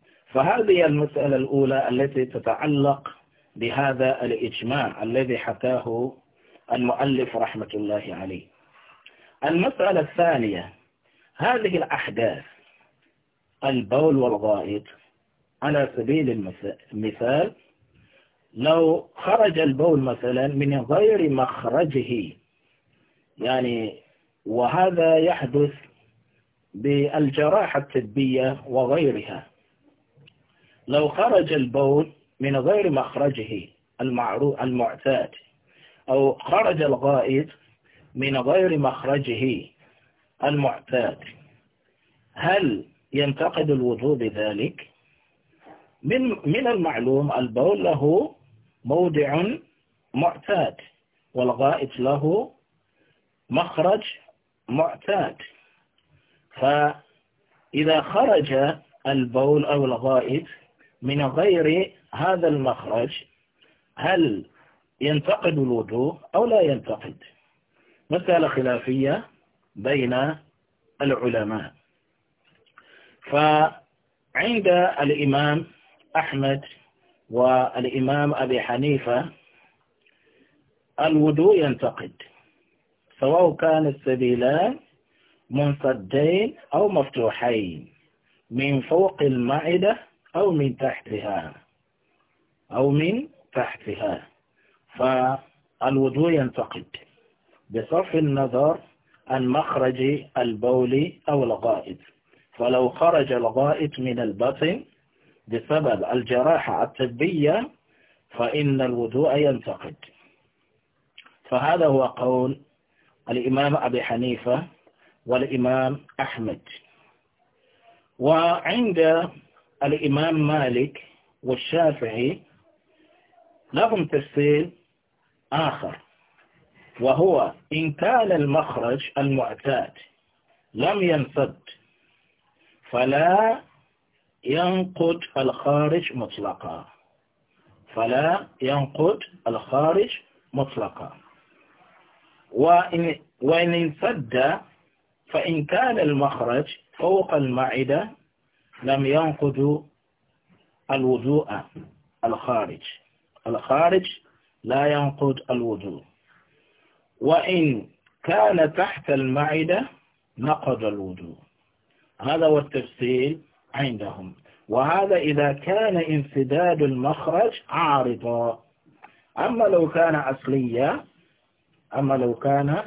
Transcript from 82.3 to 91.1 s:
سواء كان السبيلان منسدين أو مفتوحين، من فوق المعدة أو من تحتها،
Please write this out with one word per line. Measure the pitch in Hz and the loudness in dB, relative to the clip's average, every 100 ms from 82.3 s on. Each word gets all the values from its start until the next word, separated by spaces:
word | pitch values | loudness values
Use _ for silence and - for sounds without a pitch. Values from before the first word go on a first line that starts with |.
| _ _ _ _ _ _ _ _ - | _ _ _ _ _ _ _ _ -2
سواء | 135 165 175 147 | 2 4 4 4
كان | 165 156 151 | 2 4 2
السبيلان | 143 131 127 123 120 127 151 208 277 _ _ _ _ _ _ - | 0 -2 0 2 2 2 2 0 -4 _ _ _ _ _ _ -6
منسدين | 131 143 143 135 123 92 135 156 185 240 - - | 0 0 0 -2 -2 -2 0 2 2 0 -6 -4
أو | 151 208 | 0 2
مفتوحين، | 180 131 131 113 - 123 113 95 78 - _ _ _ _ _ - | 2 0 0 -2 0 -2 -2 -4 -10 -16 _ _ _ _ _ -10
من | 120 139 139 | -4 0 -2
فوق | - 165 190 - | 2 2 2 2
المعدة | 143 127 120 147 160 180 208 - - _ _ 165 | 0 2 0 -2 0 2 2 -2 -6 _ _ -2
أو | 202 | 0
من | 156 139 - | 2 -2 -2
تحتها، | 135 - - | -4 -4 -8